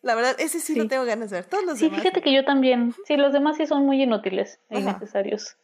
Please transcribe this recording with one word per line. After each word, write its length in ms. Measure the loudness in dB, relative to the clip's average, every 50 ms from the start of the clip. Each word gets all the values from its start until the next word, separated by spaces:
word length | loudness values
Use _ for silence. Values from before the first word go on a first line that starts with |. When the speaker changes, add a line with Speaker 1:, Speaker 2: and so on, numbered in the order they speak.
Speaker 1:
La 140 | 0 -2 0
verdad, 200 | 2 2 0 0 0
ese 200 | -4 -4 -4 -6
sí 160 | -4 -2 -2
lo 80 | -2 0
Speaker 2:
Sí. 60 | 0
Speaker 1:
tengo 140 | 0 -2 0
ganas 240 | -2 -2 -4 -4 -6
de 80 | -8
ver. 80 | -8 -6
Todos 200 | -4 -4 -4 -2
los 120 | -4 -2
Speaker 2:
Sí, 80 | 0 0
Speaker 1:
demás 160 | 0 0 0
Speaker 2:
fíjate 180 | -2 0 0 0
Speaker 1:
no. 40 | 2
Speaker 2:
que 100 | 4 4
yo 120 | 4 4
también. 480 | 4 2 4 4 4 4 2 2 -2 -2 -6 -4
Sí, 100 | -2 2
los 140 | 2 4 4 4
demás 240 | 2 2 2 0
sí 80 | 0 -2
son 200 | 0 2 2 2
muy 160 | 2 4 2
inútiles 580 | 2 2 0 0 -2 -2 -2 -2 -4 -4 -8 _ _ _
e 80 | -6
Speaker 1:
Ajá. 140 | -4 -2 -2
Speaker 2:
innecesarios. 680 | -4 -4 -10 -6 -4 -4 -2 -2 -4 -6 -8 -14 -18 _